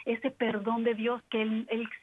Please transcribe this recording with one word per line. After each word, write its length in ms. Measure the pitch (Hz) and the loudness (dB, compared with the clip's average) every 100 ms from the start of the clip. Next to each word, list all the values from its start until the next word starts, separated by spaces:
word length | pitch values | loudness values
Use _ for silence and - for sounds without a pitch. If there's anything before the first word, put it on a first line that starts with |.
| - | -4
ese 240 | 233 269 | 0 -2
perdón 540 | - 226 214 196 233 | 0 0 0 0 2
de 120 | 226 220 | 2 2
Dios 260 | 226 240 - | 0 -2 -2
que 120 | 220 | 0
Él, 240 | 220 220 240 | 2 0 0
Él 180 | 226 226 - | -4 -4 -6